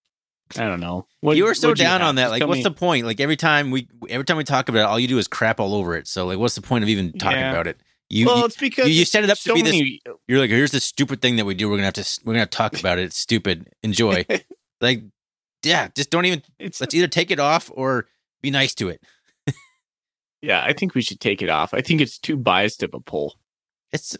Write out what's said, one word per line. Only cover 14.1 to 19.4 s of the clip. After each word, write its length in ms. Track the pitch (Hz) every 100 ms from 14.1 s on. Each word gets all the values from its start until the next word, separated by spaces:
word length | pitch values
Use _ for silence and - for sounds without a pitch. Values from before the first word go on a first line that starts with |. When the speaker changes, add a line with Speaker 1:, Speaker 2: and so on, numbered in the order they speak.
| 92 87
Speaker 1:
<laughs> 500 | - - - _ _
Speaker 2:
Like, 220 | 117 127 196 _ _ _ _ _
yeah, 260 | 151 165 101
just 140 | - 143
don't 140 | 165
even, 180 | 180 170 - _
Speaker 1:
It's 220 | 185 -
Speaker 2:
let's 140 | 131
either 120 | 165 175
take 240 | - 180
it 80 | 165
off 320 | 143 165 -
or 320 | - 131 123 - _ _ _
be 100 | 139
nice 240 | 139 135 -
to 120 | 95
it. 140 | 82 _ _ _ _